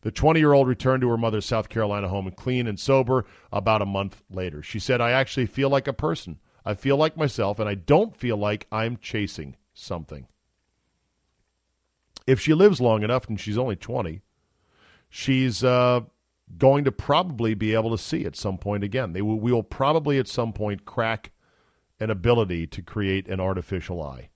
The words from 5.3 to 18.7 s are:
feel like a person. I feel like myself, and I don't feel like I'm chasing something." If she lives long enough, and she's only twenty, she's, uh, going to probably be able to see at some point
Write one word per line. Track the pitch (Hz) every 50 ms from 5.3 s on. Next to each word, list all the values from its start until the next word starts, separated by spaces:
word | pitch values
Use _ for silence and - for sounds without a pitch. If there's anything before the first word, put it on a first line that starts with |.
| - - 127
feel | 107 - - 135 139
like | 139 139 135
a | - 135
person. | - - 160 165 - - - 78 - _ _ _ _ _
I | - 104
feel | 98 - 131 139
like | 139 151 160 - -
myself, | 156 143 - - 107 98 104 107
and | 110 104
I | 101
don't | 98 85 - 143 165 214 233 -
feel | _ - 123 113 104
like | 104 104 107 104 - _ -
I'm | 107 113 117 120
chasing | 113 _ - - 110 104 95 - - 78 69 64 _ _ _ _
something." | - - - 98 87 78 - 76 71 64 _ _ _ _ _ _ _ _ _ _ _ _ _ _ _ _ _ _ _ _ _ _ _ _ _ _ _ _ _ _ _ _ _ _ _ _ _ _ - _
If | - 131 117
she | - 147 156
lives | 156 190 208 190 117
long | 123 120 110 107 104
enough, | 107 123 127 - -
and | 113 101
she's | - 107 104 110
only | 127 131 101
twenty, | 87 - - 117 131 107 85 80 95 _ _ _ _ _ _ _ _ _ _ _ _ _ _ _ _ _ _
she's, | _ - - - 135 131 131 131 113 - 123
uh, | 127 123 123 123 123 123 123 113 - _ _ _ _ _ _ _ _ 90
going | 85 131 131 135 143 147
to | 131 110
probably | - - - 143 156 185 180 147 110 117 110 110
be | 101 110 107 107
able | 113 110 113
to | 113 101
see | - - - 175 175
at | 90 76
some | - - 104 95
point | 90 - 98